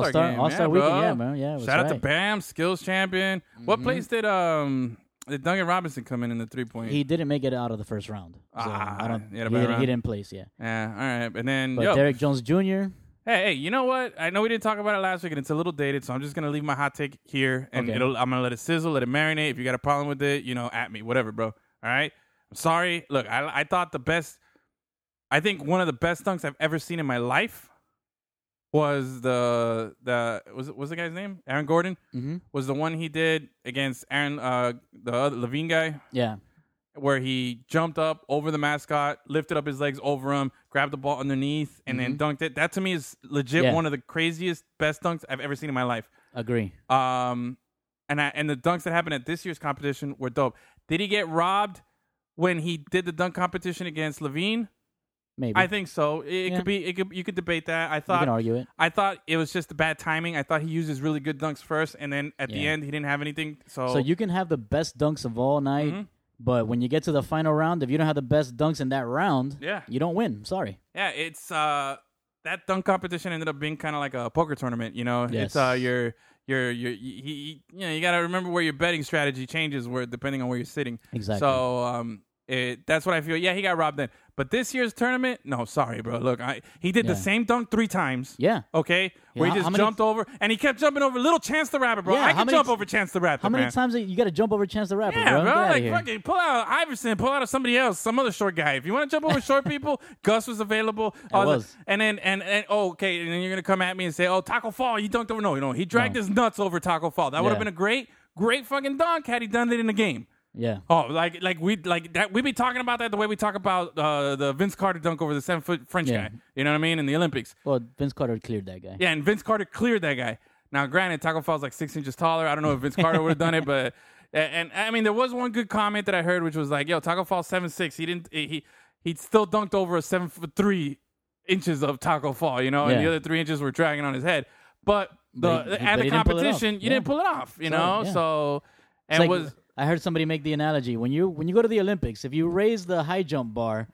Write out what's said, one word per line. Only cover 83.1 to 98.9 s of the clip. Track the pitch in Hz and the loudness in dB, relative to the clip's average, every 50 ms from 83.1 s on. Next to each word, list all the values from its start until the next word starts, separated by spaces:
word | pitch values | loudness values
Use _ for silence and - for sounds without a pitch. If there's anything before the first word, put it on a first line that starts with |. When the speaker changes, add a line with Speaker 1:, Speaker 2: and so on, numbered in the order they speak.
| 170 | 0
Speaker 2:
I | 160 | 0
feel. | 147 165 160 165 | 0 -2 -2 0
Yeah, | 180 185 180 | 0 0 0
he | 196 | 0
got | 196 190 175 165 | 0 0 2 2
robbed | 160 151 147 | 0 0 0
then. | 143 135 113 - _ _ _ _ | -2 -4 -6 -6 _ _ _ _
But | - 135 - | -6 -4 -2
this | - 254 254 - - | -2 -2 -2 -2 -2
year's | 254 247 220 | -2 -2 -2
tournament, | - - 240 247 254 254 254 254 240 - - | -2 -2 0 0 0 0 0 -2 -4 -6 -6
no, | 139 135 120 117 | -4 -4 -4 -4
sorry, | - - 151 131 120 117 113 | -2 -2 -2 -2 0 -4 -6
bro. | 110 117 120 117 | -4 -4 -4 -2
Look, | 123 127 123 117 | 0 0 0 0
I, | 120 131 131 110 - - - - | -2 -6 -6 -6 -10 -18 -10 -4
he | - 180 | -2 2
did | 185 233 226 | 2 4 4
the | 190 170 | 2 0
Speaker 1:
Yeah. | 98 | 0
Speaker 2:
same | 92 196 202 233 233 | 0 0 2 2 2
dunk | 202 233 240 226 - | 2 0 0 0 0
three | 226 220 226 202 | 0 0 2 2
times. | - 190 165 135 131 123 135 - - | 0 0 0 0 -2 -4 -6 -8 -2
Speaker 1:
Yeah. | - 131 196 226 170 - - - | 0 2 2 2 2 -2 -2 0
Speaker 2:
Okay? | 160 156 - 170 180 190 180 - _ _ _ | 0 2 2 2 2 2 -2 -4 _ _ _
Where | - - 165 | -2 0 2
Speaker 1:
Yeah, | 180 175 | 2 4
Speaker 2:
he | 202 | 2
Speaker 1:
how | 170 | 2
Speaker 2:
just | 170 | 2
Speaker 1:
many | 190 208 | 4 4
Speaker 2:
jumped | 214 220 214 220 | 4 4 4 2
over, | 220 220 214 226 202 - - - | 2 2 2 0 -2 -4 -4 0
and | 202 214 | 0 0
he | 226 - | 2 2
kept | 294 285 247 202 | 2 2 2 4
jumping | 302 294 277 285 | 2 2 4 4
over | 285 262 254 247 | 2 2 2 2
little | 247 320 339 - | 4 4 4 4
Chance | - - 285 311 302 - | 2 0 0 0 0 0
the | - 277 | 0 2
Rapper, | 254 240 226 208 | 2 2 2 0
bro. | 175 185 214 | 2 2 4
Speaker 1:
Yeah, | 285 | 6
Speaker 2:
I | 269 285 | 6 6
Speaker 1:
how | 302 175 | 6 4
Speaker 2:
can | 233 | 4
Speaker 1:
many | 254 - 311 | 6 6 4
Speaker 2:
jump | 269 | 4
Speaker 1:
t-, | 254 | 4
Speaker 2:
over | 233 196 202 | 2 0 0
Chance | - 202 214 196 - | 0 0 0 0 0
the | - 185 | 0 2
Rapper, | 175 165 143 - | 2 2 2 2
Speaker 1:
how | - 202 | 2 2
many | 240 262 254 | 2 2 2
Speaker 2:
man. | 240 | 2
Speaker 1:
times | - 254 254 247 233 | 2 2 2 2 2
you | 240 208 190 180 | 0 -2 0 2
gotta | 220 240 196 | 2 2 4
jump | 156 175 220 208 | 2 2 2 2
over | 214 202 202 | 2 2 0
Chance | 180 - 214 208 180 | 0 0 -2 -2 0
the | 196 202 | 0 0
Rapper, | 220 196 - - | 0 0 0 2
Speaker 2:
Yeah, | - - | 4 6
Speaker 1:
bro? | 139 147 | 6 6
Speaker 2:
bro. | 170 226 | 6 6
Speaker 1:
Get | - | 6
outta | - 370 370 | 6 6 6
Speaker 2:
Like, | 311 262 120 | 6 4 4
Speaker 1:
here. | 117 - | 2 2
Speaker 2:
fucking | - - 240 220 214 | 0 0 -2 -4 -4
pull | - 285 359 | -2 0 2
out | 359 349 311 269 233 220 - | 2 4 4 2 2 2 2
Iverson, | 240 320 339 320 254 - - 226 214 | 2 0 0 0 -2 -4 -2 0 0
pull | 175 226 262 | 2 2 2
out | 277 277 247 - | 2 2 0 0
somebody | - 262 262 240 240 254 | 0 0 2 2 4 4
else, | 262 233 180 - | 4 2 0 0
some | - 226 226 262 | -2 0 2 2
other | 269 226 | 2 0
short | 180 - 208 196 170 | 0 0 0 0 0
guy. | 165 147 147 139 | 0 0 2 0
If | 131 123 | 0 0
you | 175 | 0